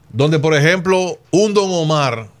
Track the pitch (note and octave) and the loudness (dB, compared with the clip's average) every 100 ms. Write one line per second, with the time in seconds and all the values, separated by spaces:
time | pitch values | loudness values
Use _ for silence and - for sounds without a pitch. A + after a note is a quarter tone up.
0 | - A2 D3 D#3+ D#3 D3+ D3+ F#3 F3 F#3 | -10 -2 0 0 2 2 2 0 0 -2
1 | F3+ - _ F3 G#3+ G#3 F#3+ F3+ D#3 D3+ | -2 -8 _ 0 2 0 0 -2 0 0
2 | C#3 A2+ G#2+ _ | -2 -4 -10 _